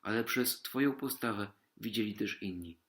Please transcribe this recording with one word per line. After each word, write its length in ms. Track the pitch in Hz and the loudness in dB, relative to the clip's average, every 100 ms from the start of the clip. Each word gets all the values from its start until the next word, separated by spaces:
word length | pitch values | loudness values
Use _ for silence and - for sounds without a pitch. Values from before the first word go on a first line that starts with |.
ale 220 | - 110 | 0 0
przez 380 | 113 123 123 - | 2 2 2 0
Twoją 320 | - 127 139 | -4 4 4
postawę 540 | 135 135 131 120 101 101 - _ - | 4 -4 -2 -2 0 -4 -6 _ -8
widzieli 380 | 113 110 107 98 | -4 0 0 0
też 260 | 104 - | -2 -2
inni. 380 | 101 90 85 85 | -4 -4 -8 -12